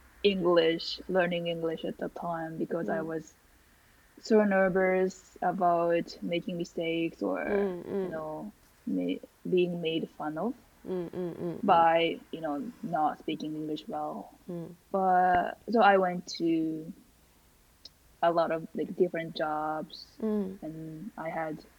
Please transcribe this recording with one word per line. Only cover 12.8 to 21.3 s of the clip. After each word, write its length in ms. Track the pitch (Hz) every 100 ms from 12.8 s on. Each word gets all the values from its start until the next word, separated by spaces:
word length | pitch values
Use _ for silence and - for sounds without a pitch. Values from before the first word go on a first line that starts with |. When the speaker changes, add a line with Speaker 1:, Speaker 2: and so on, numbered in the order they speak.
Speaker 1:
not 360 | 165 165 151 -
speaking 360 | - 151 156 156
English 280 | 156 156 -
well. 440 | 151 151 202 - - -
Speaker 2:
Mm. 200 | 175 165 175 _
Speaker 1:
But, 640 | 196 190 180 180 180 - - -
so 100 | 226
I 160 | 202 196
went 280 | 185 180 - -
to 520 | 165 165 160 156 160 - _ _ _ _ _ _ _ _ - _ _ _
a 80 | 170
lot 200 | 170 160
of, 160 | 165 165
like, 220 | - - 175
different 380 | 180 165 165 170
jobs, 720 | 156 151 156 156 170 - - -
Speaker 2:
Mm. 340 | 220 214 190 190
Speaker 1:
and 480 | - 160 160 156 202 -
I 120 |
had 300 | 160